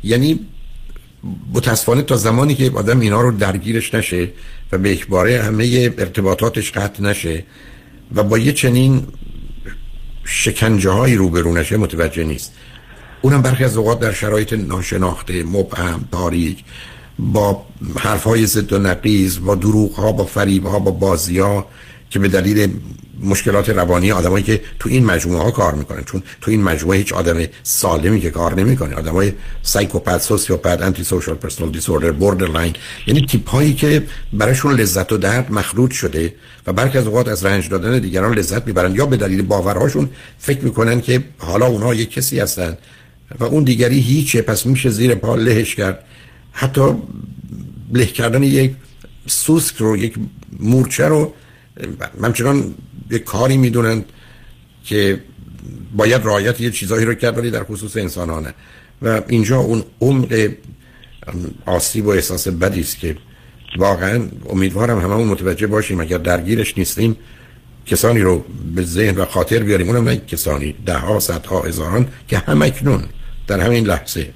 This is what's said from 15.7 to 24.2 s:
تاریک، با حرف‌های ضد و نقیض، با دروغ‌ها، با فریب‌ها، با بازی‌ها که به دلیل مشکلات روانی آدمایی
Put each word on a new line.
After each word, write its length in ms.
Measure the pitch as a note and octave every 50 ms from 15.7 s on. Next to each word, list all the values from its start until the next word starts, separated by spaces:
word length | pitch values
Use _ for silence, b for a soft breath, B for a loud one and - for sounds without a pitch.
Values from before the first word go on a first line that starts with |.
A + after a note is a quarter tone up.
| - - F2 F2 E2+ F2+ - -
تاریک، 520 | - F2+ F2+ E2+ F2 F2 E2+ D#2 F#2+ - B B B B B B B B B B B -
با 480 | - - - A2 G#2 G2+ G2 - - - - - - - - -
حرف‌های 480 | - G2 G#2+ G2 - A2 A2+ A2+ A2
ضد 260 | G2+ - G#2+ G2+ -
و 60 | G2+ G2
نقیض، 600 | G2+ F#2+ F2+ - - A2 G#2+ G2 F#2+ F#2+ F2+ F2
با 160 | F2+ G2 G2+
دروغ‌ها، 580 | F#2 F2 G#2 G#2+ G#2+ G#2+ G2 G2+ - G2 G#2+
با 120 | G2 - G2
فریب‌ها، 540 | - - G2+ G2+ G2 G2 F#2+ F#2 G2 G2 G#2
با 120 | F#2+ G2
بازی‌ها 760 | F2+ E2+ F#2+ G2 F2+ E2 - F2 F2 F#2 F#2+ G2+ G2+ G2 F#2 B B B B B B B B B
که 80 | - G2
به 100 | G2 G2
دلیل 420 | F#2 F#2+ F2+ G2+ G#2 G#2 G#2 F#2+ F#2+ G#2+ - - - - - - - -
مشکلات 480 | B2 G2 G2 - - A#2 G2+ G2+ F#2+ -
روانی 420 | G#2+ F#2 F2 F2 F2+ F2 F2+ G2+
آدمایی 320 | G#2+ F2+